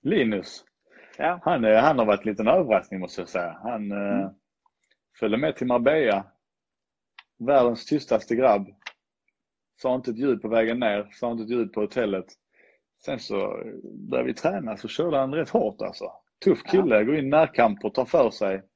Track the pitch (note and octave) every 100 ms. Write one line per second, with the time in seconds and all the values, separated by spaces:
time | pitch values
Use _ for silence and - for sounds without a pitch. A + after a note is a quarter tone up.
0 | C#3+ G3+ A#2 G2+ - - _ _ _ -
1 | - - D3+ F3+ - C#3 A2+ A2 C#3+ C#3
2 | G#2+ G2+ A2 G2+ A2 F#3 D3 G2+ - F#2+
3 | F2+ - F2 F#2 F2 E2 A2+ A#2 G#2 G2+
4 | G2+ G2+ G2 G2 _ _ _ _ _ _
5 | _ _ A2 A2+ D3+ - B2+ B2 B2 D#3
6 | B2 G2 G2 _ _ _ _ _ _ _
7 | _ - _ _ A#2 C#3 A#2+ A#2 - D3
8 | - A2+ - A#2 C3 G2+ G2 _ - _
9 | _ _ _ _ _ _ _ _ C3 B2+
10 | B2+ A2+ C#3 A2+ A2 A2+ A2+ A#2+ A#2 G2+
11 | G#2 - A#2+ A#2 A2 B2 G#2 - G#2 B2+
12 | G#2+ F#2+ - - _ _ _ _ _ _
13 | - C3 - G2 G2 - - - - -
14 | G#2+ B2+ B2 B2 E3 G3 B2 G2+ A2+ -
15 | E3+ C#3+ C3+ D3+ C#3+ - A2 G2+ G2 -
16 | - - _ _ G3 D#3+ - F#3+ F3+ A2
17 | A2 D3+ C3+ D3+ D#3+ - A#2 G2+ G#2+ -
18 | B2 E3+ A#2+ - G2 F#2+ -